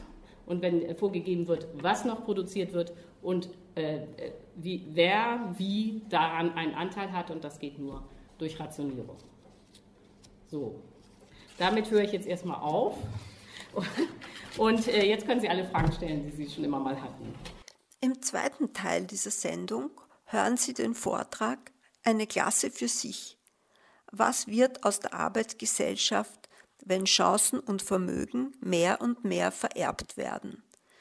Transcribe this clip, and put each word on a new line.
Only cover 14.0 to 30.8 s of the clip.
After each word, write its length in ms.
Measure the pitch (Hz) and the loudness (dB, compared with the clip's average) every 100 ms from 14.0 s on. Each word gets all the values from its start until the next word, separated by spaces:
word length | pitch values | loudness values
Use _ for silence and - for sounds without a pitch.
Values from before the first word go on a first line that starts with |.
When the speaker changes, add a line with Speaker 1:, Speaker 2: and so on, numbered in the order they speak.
| 330 - - - - - | -2 -2 -14 -14 -12 2
Speaker 1:
Und, 320 | 220 226 233 | 4 6 4
äh, 160 | 214 202 | 4 6
jetzt 200 | 208 - | 4 2
können 140 | 233 | 2
Sie 80 | 180 | 2
alle 160 | 180 | 0
Fragen 300 | 180 165 160 | 0 2 2
stellen, 320 | - 170 151 147 | 2 -2 -2 -4
die 60 | |
Sie 180 | 147 143 | -6 -8
schon 160 | 160 143 | -4 -2
immer 140 | 135 | 0
mal 220 | 135 135 | -2 -4
hatten. 320 | 131 127 110 - - - - - _ - | -8 -10 -12 -12 -14 -16 -20 -20 _ 0
Speaker 2:
Im 200 | 262 254 | 0 0
zweiten 520 | - - - - 269 | -2 0 -2 0 -4
Teil 320 | - 190 170 185 | -2 -2 0 -2
dieser 260 | 202 202 | -4 -4
Sendung 600 | - 170 170 180 226 285 - - _ - | -2 -2 -2 -2 -4 -4 -10 -20 _ -4
hören 320 | 220 214 247 | 0 2 2
Sie 160 | - | 0
den 200 | 247 226 | 0 -2
Vortrag 800 | 240 190 180 - - 220 262 - _ _ _ | 0 -2 -2 -4 -2 -2 -2 -8 _ _ _
Eine 220 | 233 220 214 | 2 2 2
Klasse 460 | - - - - | 2 2 2 2
für 160 | - 240 | 0 -2
sich. 500 | - - - - - _ _ _ _ - _ - | 0 -4 -8 -12 -16 _ _ _ _ -20 _ -12
Was 360 | 202 233 247 - | 2 2 2 0
wird 380 | 220 254 254 202 | 4 4 4 0
aus 160 | - | 2
der 120 | - | -2
Arbeitsgesellschaft, 1400 | - - 220 220 - 220 - - - - 208 214 - - - _ _ | -2 0 0 -2 -4 -2 0 0 2 2 2 -2 -10 -20 -20 _ _
wenn 200 | 190 190 | -2 0
Chancen 560 | 190 - 180 208 - 247 | 4 6 6 6 4 2
und 220 | - 196 | -2 -4
Vermögen 720 | - 190 180 180 - 247 269 - | 0 2 2 0 -2 -2 -2 -4
mehr 400 | 185 170 175 - | 0 4 4 4
und 240 | 240 240 202 | 0 0 0
mehr 260 | 175 180 | 2 0
vererbt 640 | - - - 160 - - - | 0 -4 -2 -2 -2 -8 -6
werden? 480 | - - - - _ - | -6 -6 -8 -14 _ -20